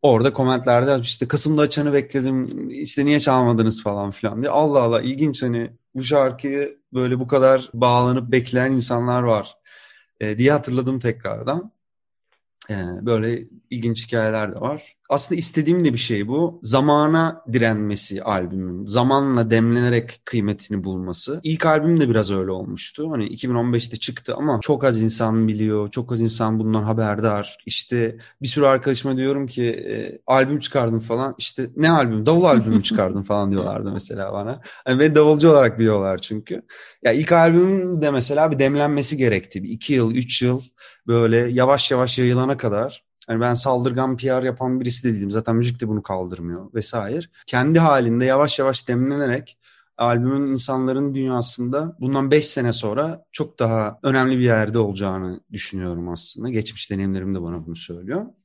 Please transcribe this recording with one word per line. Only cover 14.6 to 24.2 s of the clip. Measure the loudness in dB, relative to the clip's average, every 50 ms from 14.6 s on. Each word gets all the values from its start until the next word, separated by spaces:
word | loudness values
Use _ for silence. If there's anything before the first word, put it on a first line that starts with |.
var. | -6 -6 -6 -8 -12 -18 _ _ _ _
Aslında | -2 -2 -2 -2 -4 -4
istediğim | -4 -4 -2 -2 0 2 2 2 2
de | 2 0
bir | 0
şey | -2 -2 -2 -4 -2 -2
bu. | -2 -2 -2 -2 -4 -8 -6
Zamana | 0 0 2 4 4 4 4 4 4 4 2 2 0 -4 -8 -10 -2 0
direnmesi | 2 2 2 2 0 -2 -4 -4 -4 -6 -8 -8 -8 -4
albümün. | -2 -2 -2 -2 -4 -6 -6 -6 -6 -8 -10 -8
Zamanla | -2 0 2 4 4 4 4 2 2 2 2 2 2
demlenerek | 2 2 4 2 2 2 2 2 2 0 -2 -4 -16 -18 _
kıymetini | -6 -4 -2 -2 -2 -4 -4 -6 -8 -6 -6 -6
bulması. | -6 -6 -6 -6 -8 -8 -8 -8 -8 -10 -8 -4
İlk | -4 -4 0 0
albüm | 2 2 2 2 2 2 4
de | 4 4
biraz | 4 2 2 0
öyle | -2 -2 -2 -4
olmuştu. | -4 -6 -8 -10 -10 -10 -12 -14 -10 -8 -8 -6
Hani | -4 -4 -6
iki | -6 -8 -8 -6 -2
bin | -2
on | 0 0 0 0
beşte | -2 -2 -4 -10
çıktı | -10 -8 -8 -10 -10